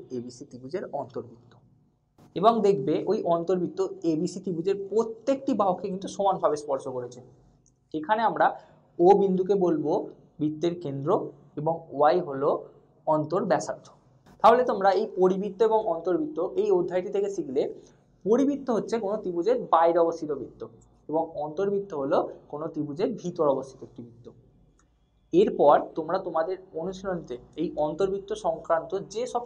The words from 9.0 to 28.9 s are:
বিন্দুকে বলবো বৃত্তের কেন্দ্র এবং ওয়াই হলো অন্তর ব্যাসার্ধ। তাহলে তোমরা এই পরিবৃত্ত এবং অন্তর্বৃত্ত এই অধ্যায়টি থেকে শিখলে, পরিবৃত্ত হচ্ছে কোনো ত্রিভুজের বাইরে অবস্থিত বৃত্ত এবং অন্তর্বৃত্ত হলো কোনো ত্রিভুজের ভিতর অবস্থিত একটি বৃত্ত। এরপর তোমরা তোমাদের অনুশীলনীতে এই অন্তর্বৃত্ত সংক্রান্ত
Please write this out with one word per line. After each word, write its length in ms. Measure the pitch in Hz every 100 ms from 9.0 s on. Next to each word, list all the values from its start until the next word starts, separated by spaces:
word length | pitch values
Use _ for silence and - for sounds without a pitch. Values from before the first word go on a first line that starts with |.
| 175 196
বিন্দুকে 340 | 196 180 185 196 175
বলবো 260 | 156 147 196 - - - -
বৃত্তের 340 | 151 156 170 175
কেন্দ্র 260 | 147 139 143 214 - - - -
এবং 140 | 151 165 -
ওয়াই 240 | 135 147 180 147
হলো 220 | 135 147 - - - _ _ -
অন্তর 340 | 151 147 180 220
ব্যাসার্ধ। 360 | 143 - - - - _ _ _ -
তাহলে 200 | 208 247 254
তোমরা 180 | 214 190 185
এই 60 | - -
পরিবৃত্ত 400 | 185 185 208 190 220
এবং 100 | 220 170
অন্তর্বৃত্ত 440 | 165 180 165 151 160 180 180
এই 80 | 208
অধ্যায়টি 380 | 185 170 180 196 196
থেকে 140 | 202 -
শিখলে, 260 | 147 131 190 - - _ _ _ 185
পরিবৃত্ত 420 | 240 277 285 - 214
হচ্ছে 180 | 196 226
কোনো 120 | 196 214
ত্রিভুজের 360 | 185 170 180 247 -
বাইরে 280 | 165 170 170
অবস্থিত 320 | 165 160 151
বৃত্ত 300 | 135 113 - 113 - _ _ -
এবং 140 | 156 160 147
অন্তর্বৃত্ত 560 | 151 156 196 202 196
হলো 240 | 151 139 208 - - -
কোনো 140 | 147 160
ত্রিভুজের 360 | 160 143 143 220 196
ভিতর 240 | 175 170 151
অবস্থিত 260 | 131 131 - -
একটি 140 | - 120
বৃত্ত। 180 | 113 113 - _ _ _ _ _ _ _ _ -
এরপর 420 | 165 208 - 147 170 - -
তোমরা 200 | 156 185
তোমাদের 380 | 185 160 165 185 - 156
অনুশীলনীতে 560 | 175 190 190 175 151 120 - -
এই 60 | 160 151 151
অন্তর্বৃত্ত 460 | 160 196 196 - 214 180
সংক্রান্ত 460 | 160 - 165 -